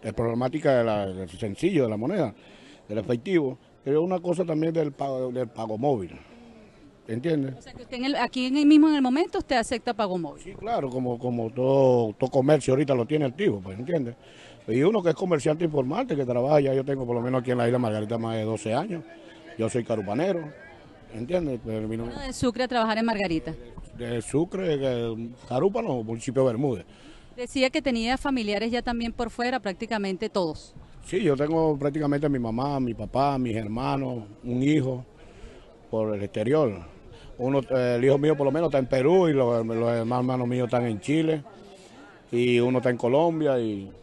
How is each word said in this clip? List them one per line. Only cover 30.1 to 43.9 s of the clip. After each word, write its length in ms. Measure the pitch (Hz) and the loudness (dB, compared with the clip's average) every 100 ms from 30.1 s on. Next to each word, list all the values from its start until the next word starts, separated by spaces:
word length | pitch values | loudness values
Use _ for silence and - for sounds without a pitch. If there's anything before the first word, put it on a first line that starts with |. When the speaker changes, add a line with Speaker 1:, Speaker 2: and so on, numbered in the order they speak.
| 185 214 | -2 -2
Speaker 2:
todos. 460 | 208 170 151 - - - - - | 0 -2 -4 -14 -20 -20 -20 -6
Speaker 1:
Sí, 160 | 180 | 0
yo 160 | 190 135 | 2 2
tengo 400 | 147 165 160 147 | 2 2 2 2
prácticamente 480 | 139 147 147 143 147 | 0 0 0 2 2
a 40 | |
mi 100 | 139 | 0
mamá, 380 | 117 113 139 143 | 0 -2 -2 -2
a 20 | |
mi 160 | 123 110 | -2 -4
papá, 400 | 104 127 139 135 | -4 0 2 2
a 20 | |
mis 180 | 127 110 | 0 -2
hermanos, 680 | 107 110 135 139 131 123 107 104 | -4 -4 -2 -2 -4 -6 -10 -14
un 200 | 120 123 | -6 0
hijo 420 | 139 151 131 127 127 - - - - - - - - | 2 2 2 -4 -10 -20 -20 -20 -20 -20 -20 -20 -6
por 240 | 110 107 104 | -2 0 -2
el 80 | |
exterior. 720 | 101 - 107 151 139 95 82 - - - - - | -4 -4 0 2 2 -2 -12 -20 -20 -20 -20 -6
Uno, 220 | 123 139 131 | -2 0 0
eh, 260 | 131 123 120 | 0 2 2
el 80 | 127 | 4
hijo 120 | 139 | 4
mío 180 | 147 151 | 4 2
por 100 | 143 | 2
lo 60 | |
menos 180 | 143 170 | 2 0
está 100 | 139 | 0
en 80 | 131 | 0
Perú 400 | 135 131 185 175 | 2 4 6 6
y 60 | |
los, 320 | 139 123 120 113 | 4 2 2 0
los 280 | 113 117 | 0 0
demás 260 | 117 113 123 | 0 0 0
hermanos 280 | 127 127 123 | 0 0 0
míos 200 | 127 123 | 0 0
están 180 | 123 120 | 0 0
en 160 | 104 | -4
Chile 420 | - 151 160 160 139 - - - - - - - - | 0 0 2 0 -4 -20 -20 -20 -20 -20 -20 -20 -4
y 280 | 120 123 120 | 0 4 4
uno 160 | 120 127 | 4 2
está 120 | 123 | 0
en 60 | 120 | 0
Colombia 640 | 120 135 170 160 156 131 | 2 4 2 2 2 2
y 320 | 113 104 98 | 0 -4 -8